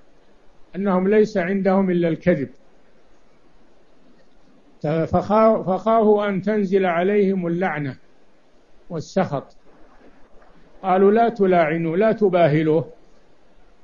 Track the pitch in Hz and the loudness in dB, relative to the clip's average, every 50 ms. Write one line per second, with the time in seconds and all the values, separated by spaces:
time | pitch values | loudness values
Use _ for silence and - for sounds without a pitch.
0 | - - - - - - - - - - - - - - - 175 196 202 185 185 | -20 -20 -20 -20 -20 -20 -20 -20 -20 -20 -20 -20 -20 -14 -10 -6 -4 -2 0 0
1 | 185 190 214 214 214 208 214 196 170 175 196 196 185 196 185 196 196 185 180 175 | 0 2 2 2 2 2 0 -4 -4 -2 -2 -2 0 0 0 0 0 0 0 0
2 | 175 170 160 151 - 175 175 147 131 - - - - - - - - - - - | 0 -2 -2 -2 0 0 0 0 -2 -6 -10 -14 -20 -20 -20 -20 -20 -20 -20 -20
3 | - - - - - - - - - - - - - - - - - - - - | -20 -20 -20 -20 -20 -20 -20 -20 -20 -20 -20 -20 -20 -20 -20 -20 -20 -20 -20 -20
4 | - - - - - - - - - - - - _ _ - - - 151 151 165 | -20 -20 -20 -20 -20 -20 -20 -20 -20 -20 -20 -20 _ _ -16 -10 -6 -4 -2 -2
5 | 160 - - 180 - - 202 220 220 226 220 175 170 165 190 185 190 220 226 226 | -2 -2 -2 -2 -2 0 2 4 4 4 2 2 0 -4 -4 -4 -2 0 2 2
6 | 220 214 208 202 208 208 196 185 190 202 220 214 202 180 190 196 190 185 170 170 | 4 4 2 2 0 -2 -4 -4 -4 -2 -2 -2 -2 0 0 0 0 0 0 0
7 | 180 190 208 208 202 190 196 190 175 170 170 175 190 180 151 151 147 135 123 - | 0 0 0 0 0 0 0 -2 -2 -4 -4 -4 -4 -4 -4 -6 -8 -8 -10 -12
8 | - - - - - - - - _ _ _ - _ - - - - - 180 160 | -16 -20 -20 -20 -20 -20 -20 -20 _ _ _ -20 _ -20 -20 -20 -18 -14 -12 -12
9 | - - - 190 180 - 147 135 - - - - - - - - - - - - | -12 -6 -4 -4 -2 -2 -4 -8 -10 -10 -18 -20 -20 -20 -20 -20 -20 -20 -20 -20
10 | - - - - - - - - - - - - - - - - - 190 185 190 | -20 -20 -20 -20 -20 -20 -20 -20 -20 -20 -20 -20 -20 -20 -20 -8 -2 0 2 4
11 | 196 196 208 226 233 233 226 226 202 185 180 175 165 147 156 170 165 165 160 185 | 4 4 4 4 2 0 0 0 0 2 4 2 2 2 0 -2 -2 -2 -2 0
12 | 214 220 214 220 208 196 175 175 170 151 143 156 160 156 151 165 - - - - | 0 0 0 0 0 0 2 4 2 4 2 2 2 2 0 0 -2 -4 -10 -20
13 | - - - - - - - - - - - - - - - - | -20 -20 -20 -20 -20 -20 -20 -20 -20 -20 -20 -20 -20 -20 -20 -20